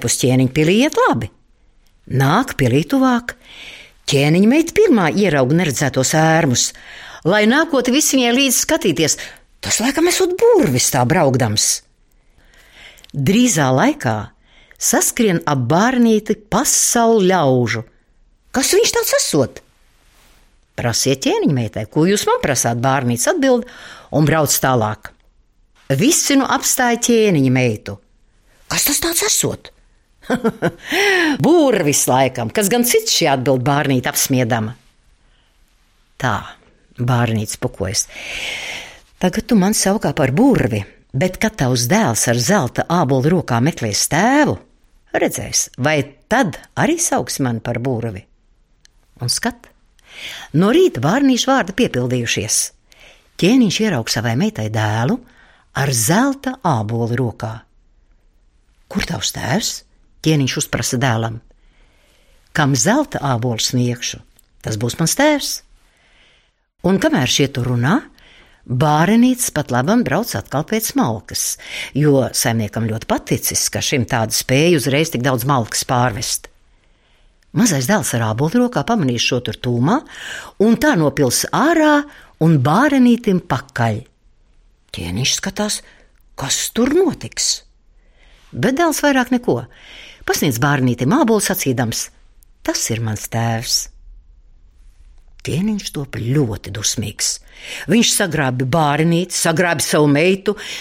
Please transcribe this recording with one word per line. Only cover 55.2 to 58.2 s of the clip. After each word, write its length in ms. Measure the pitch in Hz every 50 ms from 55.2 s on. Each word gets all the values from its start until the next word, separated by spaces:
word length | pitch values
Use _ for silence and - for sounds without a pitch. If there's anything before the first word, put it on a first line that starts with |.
| - - _ _ - _ _ _ _ _ -
ar 180 | 139 139 143 131
zelta 640 | 117 107 143 170 220 269 285 269 277 - 262 262 -
ābolu 580 | - 175 139 110 104 104 117 117 117 110 120 123
rokā. 360 | 131 113 - - - 110 110 117 - _ _ _ _ _ _ _ _ _ _ _